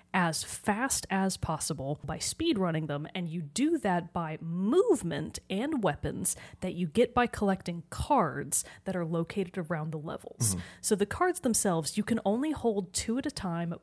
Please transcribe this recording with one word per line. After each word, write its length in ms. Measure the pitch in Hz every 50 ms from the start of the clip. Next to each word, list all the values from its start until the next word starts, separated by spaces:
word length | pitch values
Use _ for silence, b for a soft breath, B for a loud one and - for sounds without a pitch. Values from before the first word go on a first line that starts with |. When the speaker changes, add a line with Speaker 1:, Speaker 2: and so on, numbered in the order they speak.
| B _
Speaker 1:
as 320 | - 185 175 165 156 - -
fast 640 | - - - - 226 202 214 254 262 - - - -
as 260 | 196 190 190 190 -
possible 640 | - - - 160 147 - - 160 135 135 139 151 - -
by 140 | 135 -
speed 400 | - - - - - 311 339 302
running 300 | 202 185 175 165 160 160
them, 200 | 147 143 147 151 - -
and 160 | 185 175 160
you 140 | 156 180 156
do 340 | 143 - - 269 311 339
that 340 | 294 - 202 180 175 180 -
by 280 | - 180 170 156 160 -
movement 960 | - 165 165 180 190 208 277 359 453 480 349 220 - 170 151 143 156 - - - - -
and 320 | 185 196 247 302 320 254 202
weapons 520 | 170 143 - - 151 - - 190 - - B B B B -
that 120 | - 185 -
you 140 | 170 180
get 260 | 156 - 220 247 240 -
by 140 | 247 240
collecting 560 | 233 - - 214 196 190 185 - - 170 170 - _
cards 760 | - - - - 294 254 190 143 - 143 143 - - - B B B B -
that 100 | 190 190
are 100 | 180 170
located 500 | 160 170 165 165 - - 208 190 175 -
around 360 | 190 170 151 175 156 151 160
the 80 | 156 156
levels. 500 | 147 165 - - - - - - 120 107 95
Speaker 2:
Mm-hmm. 40 | 87 87 B B B
Speaker 1:
So 140 | - - 214
the 100 | 185 202
cards 360 | 208 - - 349 370 339 -
themselves, 540 | - 254 214 - - 202 170 165 156 - -
you 80 | 214 208
can 160 | - 226 214 -
only 260 | 196 208 240 285 320 285
hold 380 | - - 233 202 202 190 170
two 280 | - - - - 226 269
at 80 | 269
a 40 | 311
time, 440 | - - - 180 165 170 170 170 175 -